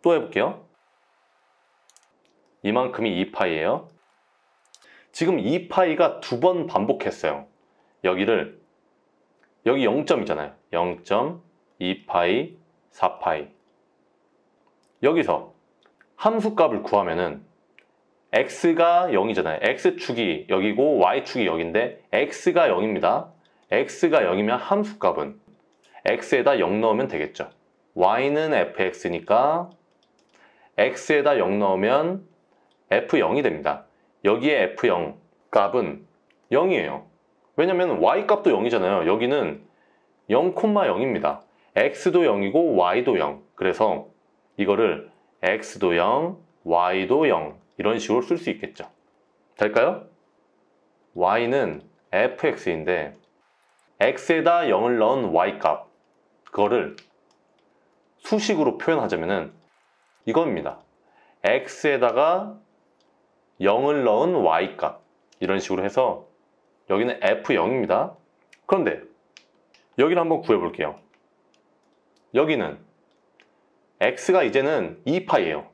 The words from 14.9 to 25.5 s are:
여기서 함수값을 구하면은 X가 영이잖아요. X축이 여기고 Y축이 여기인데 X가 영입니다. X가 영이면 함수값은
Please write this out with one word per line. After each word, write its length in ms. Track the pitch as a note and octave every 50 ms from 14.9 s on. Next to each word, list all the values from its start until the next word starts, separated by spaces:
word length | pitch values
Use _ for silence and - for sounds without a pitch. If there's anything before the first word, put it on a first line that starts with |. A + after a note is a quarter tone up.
| _ _ -
여기서 520 | C#3 D#3+ E3+ - - E2 - - - _ _ _ _ _ _ _ _ _ _ _ _ _
함수값을 680 | - - G#3+ A3+ A3+ G#3 A3 G#3+ - - - A2 F#2+ -
구하면은 600 | - - G2+ F#2+ E2+ D#2+ E2+ F2+ E2 C#2+ C#2 - _ _ _ _ _ _ _ _ _ _ _ _ _ _ _ _ _
X가 840 | - F3+ - - - - - E3+ D#3+ E3 E3+ E3+ F3 F3 F3+ F3 A#2+
영이잖아요. 460 | F#2+ G2 A2+ A2 F#2+ - D#2+ D#2 -
X축이 840 | - G#2+ C3+ - - F#3 F3 - - - B2 A#2 A2+ F#2 D#2+ D2+ - -
여기고 480 | G2 F#2+ F#2+ G#2+ G#2 A2 C#3 D3+ D3
Y축이 480 | A2 F2+ F2+ A2+ C#3 - - - B2+ G#2+
여기인데 560 | F2+ E2 E2 E2+ E2+ E2 G#2 A#2+ - - - _ _
X가 580 | - G#2+ C#3+ C#3+ - - - F3+ D#3 F3 E3 C3
영입니다. 600 | F#2+ F2 G2+ A2 G#2 F2 E2+ F2 A2+ D3 - - - _ _ _ _ _ _ _
X가 520 | G#2 A2 C3+ - - - - E3 D#3+ C#3+ G#2+
영이면 340 | F2 F2 G2 G#2 G#2+ A#2+ C3
함수값은 800 | - - G3+ G#3 G#3 G#3+ - - - F#2 - - - - - - _ _